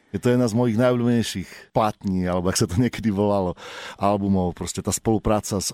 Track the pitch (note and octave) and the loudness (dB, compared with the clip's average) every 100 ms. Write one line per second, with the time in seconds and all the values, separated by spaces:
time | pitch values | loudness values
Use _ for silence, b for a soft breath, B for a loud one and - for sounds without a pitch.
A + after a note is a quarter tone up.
0 | _ G2 A#2+ B2 B2 A2 B2 G#2+ B2+ B2 | _ -2 2 2 2 2 2 2 2 2
1 | A#2+ A#2+ G#2+ G2 E2+ - - B2+ G#2+ - | 2 2 0 -6 -10 -16 -4 0 0 -2
2 | G2+ F#2 F2+ F#2 F2+ - A2+ F2 B2 - | -4 -2 0 0 0 0 0 0 0 0
3 | A2 G2 G#2 G2+ F2+ E2 B B B B | 0 2 2 2 0 -4 B B B B
4 | G2 G#2 G2 G2 F2+ D#2+ F2 - G#2 - | 0 2 2 2 0 -4 -8 -6 -4 -2
5 | A2+ G#2+ A2 G#2+ - G2 - | 0 0 2 -2 -2 -4 -4